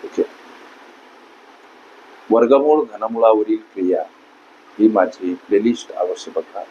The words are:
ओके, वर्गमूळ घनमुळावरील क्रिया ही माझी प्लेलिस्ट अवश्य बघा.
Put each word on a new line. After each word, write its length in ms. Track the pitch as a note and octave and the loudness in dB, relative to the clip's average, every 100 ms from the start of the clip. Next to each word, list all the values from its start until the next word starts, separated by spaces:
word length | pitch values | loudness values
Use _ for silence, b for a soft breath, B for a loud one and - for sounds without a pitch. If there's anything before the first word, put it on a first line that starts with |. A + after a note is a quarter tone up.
ओके, 180 | - - - - - - - - - - - - - - - - - - - - - - - | -12 -8 -8 -10 -20 -20 -20 -20 -20 -20 -20 -20 -20 -20 -20 -20 -20 -20 -20 -20 -20 -20 -2
वर्गमूळ 520 | A2+ A#2+ C#3 D3 D3+ | 0 4 4 4 0
घनमुळावरील 720 | B2+ - A2+ A2+ A2+ A2 G#2+ A2 - | 0 -8 -8 2 2 4 0 -4 -6
क्रिया 280 | G2 F2+ F2 D#2+ _ _ _ _ _ - - | -6 -2 -2 -4 _ _ _ _ _ -20 2
ही 100 | A2 | 2
माझी 440 | G#2 F2+ - F#2 F2+ - | 4 0 -2 -8 -8 -2
प्लेलिस्ट 440 | G2+ A2+ A#2+ - | 0 0 -4 -8
अवश्य 400 | - F2+ - - | -6 -6 -6 -8
बघा. 280 | - - - - | -10 -10 -14 -16